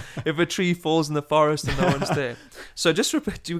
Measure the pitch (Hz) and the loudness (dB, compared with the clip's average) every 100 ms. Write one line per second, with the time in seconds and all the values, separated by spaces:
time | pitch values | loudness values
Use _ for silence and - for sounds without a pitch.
0 | - - 160 156 170 - 180 175 160 160 | -8 -6 -2 0 0 2 0 0 2 2
1 | 147 151 147 151 151 151 120 - 180 139 | 2 -2 0 2 4 2 -2 0 2 2
2 | 196 143 123 113 - - - - 165 160 | 0 -2 -2 -6 -16 -20 -16 0 2 2
3 | 277 302 214 - - | 0 -2 -4 -8 -8